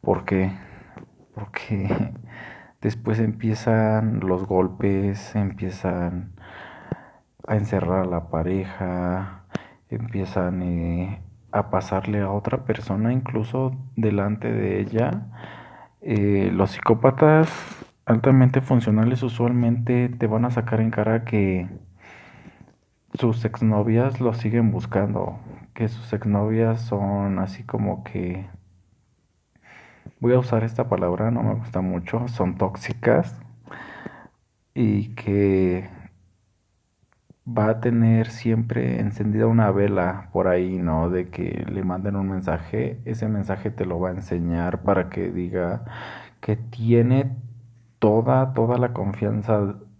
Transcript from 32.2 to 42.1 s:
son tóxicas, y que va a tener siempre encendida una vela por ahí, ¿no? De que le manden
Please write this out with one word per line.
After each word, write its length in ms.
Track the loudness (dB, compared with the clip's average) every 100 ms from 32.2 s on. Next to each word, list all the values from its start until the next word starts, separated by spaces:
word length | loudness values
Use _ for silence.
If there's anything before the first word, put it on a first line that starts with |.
| -4
son 280 | -2 -2 0
tóxicas, 840 | -2 -4 -10 -2 4 4 2 -6 -20 -20 -20 -18 -16 -16 -18 -18 -20 _ _ _ _
y 400 | 0 2 2 -2
que 760 | -6 0 4 4 6 4 0 -6 -16 -20 _ _ _ _ _ _ _ _ _ _ _ _ -18 -6
va 240 | 0 2
a 100 | 2
tener 480 | 2 4 6 6 2
siempre 720 | -2 0 0 0 0 0 0
encendida 460 | -2 -2 -2 2 4
una 240 | 6 4
vela 580 | 4 2 2 0 -2 -4
por 160 | 0 2
ahí, 300 | 2 2 -2
¿no? 320 | 0 0 0
De 200 | 0 -4
que 340 | -6 -6 -6 -6
le 120 | -4
manden 340 | -4 -2 -4